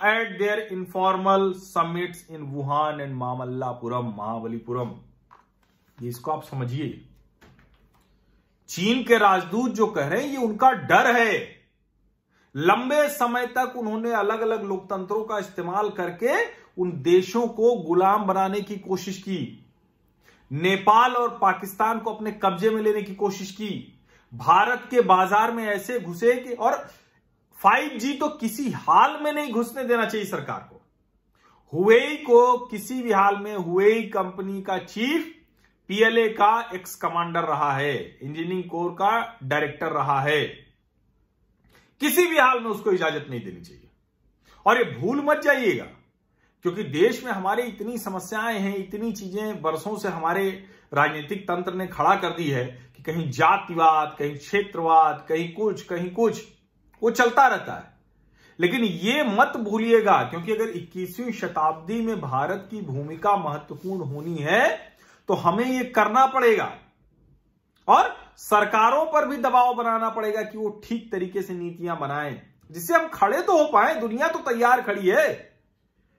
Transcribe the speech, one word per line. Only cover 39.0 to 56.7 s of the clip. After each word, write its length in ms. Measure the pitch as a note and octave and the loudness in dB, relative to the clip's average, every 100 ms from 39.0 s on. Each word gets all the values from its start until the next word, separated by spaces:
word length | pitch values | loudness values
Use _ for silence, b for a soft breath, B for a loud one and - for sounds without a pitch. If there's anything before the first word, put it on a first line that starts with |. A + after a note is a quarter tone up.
| G3 A3+ - - | 0 0 -4 -10
डायरेक्टर 440 | C3+ D3 D3 - E3 | -4 -2 -2 -4 -4
रहा 340 | D3 C3+ C#3 | -2 0 0
है, 500 | C#3+ D3+ - - - _ _ _ _ _ _ _ _ _ b b b _ | 2 0 -2 -8 -20 _ _ _ _ _ _ _ _ _ b b b _
किसी 260 | C#4+ B3 F4 | 0 2 4
भी 120 | D#4+ | 4
हाल 220 | C4 B3 | 4 4
में 100 | A3+ | -2
उसको 220 | G3+ A3 | -4 0
इजाजत 340 | F3+ D#3+ D3 C3+ | 0 0 -2 -8
नहीं 140 | B2 | -10
देनी 160 | F#2+ F2+ | -10 -16
चाहिए। 300 | F2 - _ _ _ _ _ _ b b G3 | -20 -20 _ _ _ _ _ _ b b 2
और 120 | B3 | 2
ये 200 | F#3+ A#2 | 0 -2
भूल 240 | F3 C#4+ | -4 -2
मत 160 | C#4+ D4+ | 0 0
जाइएगा, 440 | D4+ C4+ A3+ B2 - - _ _ _ _ _ _ | 2 2 0 -2 -8 -18 _ _ _ _ _ _
क्योंकि 200 | F3 G3 | -6 -4
देश 420 | D#3 D3 A3 A3 | -6 2 2 2
में 80 | B3+ | -6
हमारे 300 | G3 F#3 A3 | -4 -2 -2
इतनी 360 | B3 F#3+ G#3 A#3+ | -4 -8 -8 -8
समस्याएं 600 | G#3 F#3+ F#3 A3 A3+ G#3+ | -8 -8 -6 -4 -4 -2
हैं, 180 | G3 G3 | -4 -4
इतनी 360 | F#3+ G#3 A#3 | -8 -6 -6
चीजें 500 | G3+ F#3+ G3 G#3+ F#3+ | -8 -8 -6 -6 -4
बरसों 360 | D#3 D#3 G#3 G#3 | -4 -4 -6 -6
से 100 | G3+ | -6
हमारे 560 | E3 D#3+ F#3 G3 F#3+ B B B | -4 -2 0 -2 -4 B B B
राजनीतिक 480 | C#3+ D3+ D3+ D3 G3 | 0 0 -2 -8 -8
तंत्र 320 | F#3 F3 F#3 | -4 -4 -4
ने 120 | F#3 F#3 | -6 -8
खड़ा 300 | - D#3 F#3+ | 0 2 4
कर 140 | F3 | 0
दी 200 | E3 D3+ | -4 -2
है 420 | C3 B2 - - - | -2 -4 -8 -20 -14
कि 60 | |
कहीं 280 | D3+ E3 D3 | -8 -6 -4
जातिवाद, 840 | B2 D#3+ G3 - E3 D#3+ D#3 D3+ - | 2 4 4 0 2 4 4 0 -4
कहीं 180 | D3 C#3+ | -6 -6
क्षेत्रवाद, 920 | - G3+ G3 E3+ E3 D#3+ D#3 C#3+ - | -4 -4 -4 -4 4 6 6 2 -4
कहीं 240 | D#3+ E3+ | -4 -4
कुछ, 300 | G#3 G#3+ F#3 | -2 -2 -2
कहीं 280 | - F3 F3+ | -6 -6 -6
कुछ, 340 | F3+ A3+ - - _ _ | 0 0 0 -10 _ _